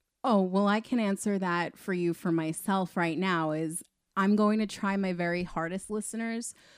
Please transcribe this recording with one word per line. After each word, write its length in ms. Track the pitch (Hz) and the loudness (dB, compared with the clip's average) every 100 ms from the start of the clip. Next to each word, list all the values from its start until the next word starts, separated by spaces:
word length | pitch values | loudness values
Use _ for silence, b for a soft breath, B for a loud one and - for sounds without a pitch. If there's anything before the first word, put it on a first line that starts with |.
| _ _ | _ _
Oh, 180 | - 214 | 2 4
well, 260 | 185 190 202 | 4 2 2
I 140 | 208 | 2
can 180 | 226 247 | 0 0
answer 400 | 214 196 208 196 | 0 0 -2 -2
that 380 | 180 175 170 - | 0 0 -2 -6
for 160 | - | -4
you 200 | 185 175 | 0 0
for 180 | 165 185 | 0 0
myself 640 | 165 156 165 - 190 185 - | 0 0 -4 -2 0 0 0
right 200 | 170 156 | 0 0
now 340 | 190 170 160 | 0 2 0
is 320 | 156 160 165 - _ _ - | 0 -2 -6 -12 _ _ 0
I'm 200 | 196 208 | 4 4
going 240 | 208 214 | 4 4
to 80 | 214 | 0
try 300 | - 202 196 | -2 -2 0
my 160 | 196 | 0
very 300 | 175 175 175 | 0 0 -2
hardest, 460 | 180 - 165 185 - | -2 -4 -4 -6 -6
listeners, 640 | 214 208 220 226 226 233 b b | -6 -6 -6 -6 -6 -8 b b